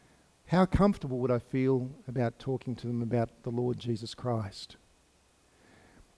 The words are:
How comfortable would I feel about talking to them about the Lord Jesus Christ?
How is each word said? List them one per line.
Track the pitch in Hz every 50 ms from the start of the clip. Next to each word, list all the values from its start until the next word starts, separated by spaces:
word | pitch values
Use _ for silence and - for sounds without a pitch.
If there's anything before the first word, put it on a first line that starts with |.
| - _ _ _ _ _ _ _ _
How | - 160 185 185
comfortable | - - - 196 208 196 - - 131 127 123
would | 127 127
I | 123 117
feel | - - - 131 131 131 135 123 127 131 143 - - 127
about | 117 131 120 113 - -
talking | - 139 131 123 - 131 117
to | - -
them | 120 123 117
about | 117 110 120 117 113 113 - -
the | - 123
Lord | 117 120 123 123 120 104
Jesus | 120 120 117 104 117 - -
Christ? | - - 123 117 110 104 101 - - - - - - _ _ _ _ _ _ _ _ _ _ _ _ _ _ _ _ _ - - - - - - - - _ _